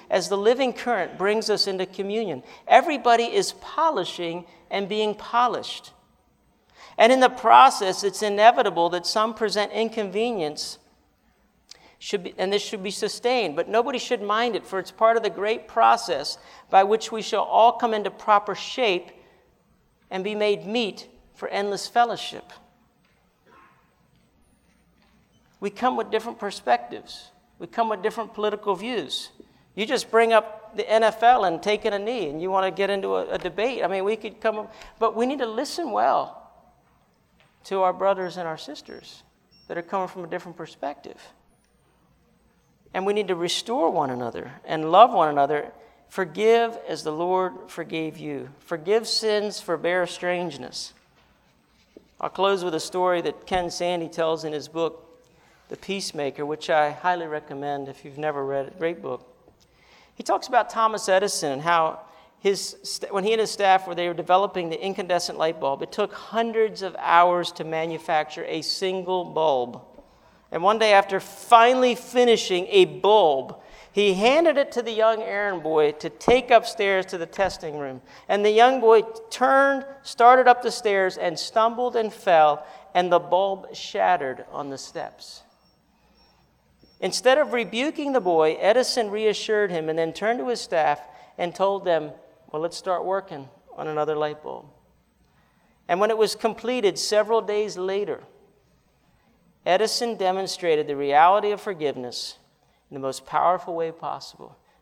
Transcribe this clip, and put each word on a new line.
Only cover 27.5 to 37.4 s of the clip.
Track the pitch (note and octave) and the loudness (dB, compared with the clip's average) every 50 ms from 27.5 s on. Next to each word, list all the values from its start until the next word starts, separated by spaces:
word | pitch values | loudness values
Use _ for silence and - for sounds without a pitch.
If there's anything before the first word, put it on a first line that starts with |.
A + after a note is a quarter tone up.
| _ _ | _ _
We | F3 | -18
come | E3+ - E3+ E3+ | -10 -4 -2 -2
with | A3 G#3+ F#3 | -2 -2 -2
different | F#3 G#3+ G#3 A#3 A3 - - | -4 -4 -4 -4 -10 -10 -8
political | G#3+ G#3 G#3+ G#3+ G#3 - G3+ F#3+ | -4 -4 -4 -4 -2 -4 -4 -4
views. | E3+ G3+ A#3+ B3+ G3+ D3 - - - - - _ _ - _ _ _ _ _ _ | -4 -4 -4 -4 -4 -4 -6 -8 -10 -10 -12 _ _ -20 _ _ _ _ _ _
You | F#3 G#3+ | -6 -2
just | B3+ C4+ A3 - - | -2 -2 -2 -2 2
bring | - A3+ A#3 A3+ A3+ | 4 4 6 6 4
up | G#3+ A3 - - - - - - | 4 2 0 -12 -18 -20 -12 -8
the | G3+ - - | -8 -2 2
N | G#3+ A3 A3+ | 2 4 4
F | A3 A3 - | 2 2 4
L | A#3 A#3+ B3+ A#3+ G3+ | 6 6 6 6 4
and | F3+ E3 D#3+ | 0 -2 -2
taking | - G3+ G#3 G#3 - A3 G3+ | -2 -2 -2 0 -2 -4 -4
a | G3 | -2
knee, | G3+ A3 B3+ A#3+ F3+ C#3+ | -4 -4 -4 -4 -6 -6
and | C#3+ D#3+ | -6 -6
you | F3 F#3+ | -4 -2
want | F#3+ F#3+ F#3+ | 0 0 0
to | F#3+ | 0
get | D#3+ F3 G3 G3 | 0 -2 -2 0
into | G3+ G3 F#3+ G3 F#3+ | 0 -2 -2 -2 -2
a, | F#3 F3 D#3 F#3 | -2 -2 -4 -6
a | |
debate. | F3+ - F3+ D#3 G3 G#3+ C4 B3+ - E3 | -6 -6 -6 -4 -4 -4 -4 -2 -2 -2
I | |
mean, | E3+ F#3+ F#3+ F#3+ | -2 -2 -2 -2
we | G3+ A3 | -2 -4
could | G#3+ - A3 F#3+ - | -4 -6 -14 -14 -4
come | - A3+ G#3 | -4 -4 -4
up, | G#3+ G#3 G3+ - - - - - | -4 -10 -12 -18 -20 -20 -20 -4
but | _ A3 A3+ A3 | _ -2 0 0
we | G#3+ A#3+ | 0 -2
need | B3+ D4 | -2 -2
to | C#4 B3+ | -4 -4
listen | A3+ G#3+ A3+ D4 - - - F4 B3+ | -4 -4 -6 -6 -6 -6 -8 -6 -4
well | G3+ G#3 A3+ C4+ A#3 E3 C3+ - - - - - _ _ _ _ _ _ _ _ _ _ _ _ _ _ _ _ _ _ | -2 0 2 2 2 0 -2 -4 -12 -20 -20 -20 _ _ _ _ _ _ _ _ _ _ _ _ _ _ _ _ _ _